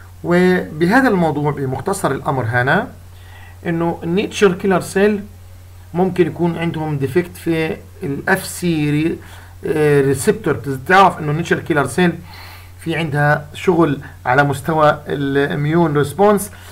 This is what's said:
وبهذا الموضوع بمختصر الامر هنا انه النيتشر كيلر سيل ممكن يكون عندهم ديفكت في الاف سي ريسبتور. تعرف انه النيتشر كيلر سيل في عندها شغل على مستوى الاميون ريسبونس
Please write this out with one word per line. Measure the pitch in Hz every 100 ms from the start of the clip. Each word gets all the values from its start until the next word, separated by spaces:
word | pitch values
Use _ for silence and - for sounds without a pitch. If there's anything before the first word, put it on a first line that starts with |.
| - -
وبهذا | 156 175 185 180 - 151 170 240 262
الموضوع | 190 165 147 147
بمختصر | 139 135 127 - 196 156
الامر | 135 - 135
هنا | 113 123 123 175 247 - - - - - - - 175
انه | 165 170 165
النيتشر | 165 180 233 - 202
كيلر | 180 196 175
سيل | - 190 208 208 - - - - - - -
ممكن | 165 185 - 160
يكون | 147 170 165
عندهم | 165 156 156 147
ديفكت | 135 180 175 -
في | - 160 160 - - -
الاف | 165 139 - 190 -
سي | - 180 160 147 147 160 - - - - - - 156 151 143
ريسبتور. | 135 135 - - - 143 143 135 -
تعرف | 185 190 -
انه | 151
النيتشر | 151 170 160
كيلر | - 156 131
سيل | - 180 170 - - - - - -
في | 165 160
عندها | 165 147 147 151 -
شغل | - - 165 160 139 - - 127
على | 131
مستوى | 143 139 - 156 147 151 -
الاميون | - 139 139 143 151 147 165 165 147
ريسبونس | 143 - 202 202 196 - -